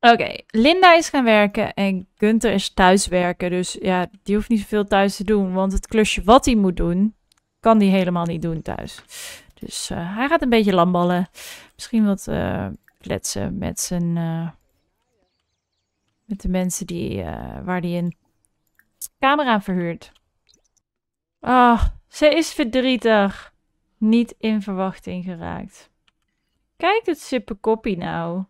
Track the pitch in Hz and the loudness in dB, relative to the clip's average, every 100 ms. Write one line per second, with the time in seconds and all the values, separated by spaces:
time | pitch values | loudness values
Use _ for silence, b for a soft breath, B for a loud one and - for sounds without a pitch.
0 | 240 233 120 - - 220 254 359 370 339 | 6 4 0 -8 -6 2 4 6 6 6
1 | 320 285 240 214 208 208 208 - 196 190 | 4 0 2 4 2 0 -4 -2 -2 -2
2 | 185 _ 208 226 226 196 - - 185 196 | -8 _ 0 2 2 0 -2 4 6 6
3 | - 180 180 175 180 180 180 - - 185 | 2 0 -2 -2 -4 -2 -4 -6 -2 -2
4 | 175 - - 208 208 226 196 208 202 202 | -2 -8 -2 -2 0 -2 0 -4 2 2
5 | 196 - 190 208 190 185 196 202 - 220 | 2 0 -2 0 0 0 0 -2 -2 0
6 | 214 - 175 254 - 233 190 175 170 175 | 0 0 4 4 6 2 2 0 -2 0
7 | 214 - _ _ _ _ 226 220 196 190 | -2 -4 _ _ _ _ 4 4 6 4
8 | 180 175 170 165 127 123 - - - - | 0 -2 -4 -4 -6 -8 -10 -12 -12 -16
9 | _ B B B B _ - - - - | _ B B B B _ -14 -12 -10 -8
10 | 170 202 269 330 277 233 202 185 180 175 | -8 -4 0 0 2 2 4 4 2 2
11 | 175 180 180 B B B B _ - 226 | 0 0 -4 B B B B _ -4 0
12 | 208 196 - - 92 95 - - _ _ | 0 -2 -4 -6 -4 -6 -8 -12 _ _
13 | - 95 - - 180 190 190 - - 180 | -8 -8 -6 -8 -6 -6 -8 -8 -6 -4
14 | 170 170 165 165 165 - _ _ _ _ | -4 -4 -4 -6 -8 -12 _ _ _ _
15 | _ _ _ _ _ _ _ _ _ _ | _ _ _ _ _ _ _ _ _ _
16 | _ _ _ 202 - 185 185 - 180 170 | _ _ _ -8 -4 -2 -2 -6 -8 -8
17 | - 98 85 60 64 67 110 180 175 175 | -6 -6 -8 -10 -10 -12 -6 -6 -4 -4
18 | 175 - _ _ _ _ _ _ _ _ | -6 -8 _ _ _ _ _ _ _ _
19 | - _ 269 294 269 220 - 180 170 165 | -20 _ 0 2 2 0 0 -4 -4 -8
20 | - _ _ _ _ _ _ _ _ _ | -14 _ _ _ _ _ _ _ _ _
21 | _ _ _ _ - 254 247 233 - - | _ _ _ _ 0 4 6 4 2 -2
22 | _ - 302 311 320 - 262 254 254 254 | _ 2 4 4 0 -2 -2 0 0 0
23 | 233 220 196 - - _ _ _ _ _ | 2 4 2 -2 -18 _ _ _ _ _
24 | 214 233 233 - 220 214 196 190 190 185 | 2 2 2 -4 -4 -4 -4 -4 -6 -6
25 | - 180 180 170 170 170 - _ _ _ | -12 -12 -10 -12 -10 -12 -14 _ _ _
26 | _ _ _ _ _ _ _ _ 339 427 | _ _ _ _ _ _ _ _ 0 0
27 | 453 320 - 254 - 202 - 220 233 180 | -2 -6 -4 -6 -6 -6 -2 -2 -2 -6
28 | 170 165 170 175 190 | -6 -6 -6 -8 -10